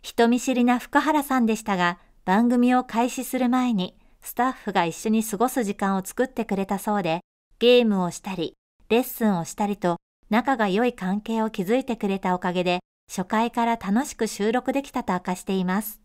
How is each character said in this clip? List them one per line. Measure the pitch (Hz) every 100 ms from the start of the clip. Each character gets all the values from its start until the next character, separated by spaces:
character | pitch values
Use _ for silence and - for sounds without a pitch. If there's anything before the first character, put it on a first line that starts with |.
人 | - - 233
見 | 247
知 | 269 247
り | 240
な | 247
福 | - 285
原 | 294 302
さ | 277 262
ん | 226
で | 220
し |
た | - 190
が、 | 175 180 _ _ -
番 | 196 240
組 | 247 247
を | 254
開 | 254 226 247
始 | -
す | 240 254
る | 247
前 | 254 254
に、 | 214 180 _ _ _
ス | -
タ | - 254
ッ |
フ | 247 -
が | 190 170
一 | 160
緒 | 226
に | 220
過 | 220 190
ご | 247
す | 262
時 | 202 202
間 | 196 196
を |
作 | 185 -
っ | 254
て | 254
く | 220 196
れ | 190
た | 196
そ | - 208
う |
で、 | 175 165 _ _ _ _
ゲ | 233 247
ー | 226
ム | 196
を | 175
し | -
た | -
り、 | 185 160 _ _ _ _
レ | 226
ッ |
ス | 254 - 220
ン | 180
を | 165
し |
た | - 208
り | 202
と、 | 180 170 _ _ _
仲 | 214 247 254
が | 208
良 | 190 247
い |
関 | 240 185 208
係 | 220 226
を | 220
築 | 220 180 247
い | 262
て | 226
く | 202
れ | 196
た | 190
お | 180
か | 185
げ | 175
で、 | 175 180 _ _ _
初 | - 180
回 | 214 233
か | 240 233
ら | 233
楽 | 185 208 285
し | -
く | 220
収 | - 208
録 | 247 247
で | 277
き | 269
た | 254
と | -
明 | 180
か | - 185
し |
て | -
い | 190 185
ま | 190
す。 | 214 -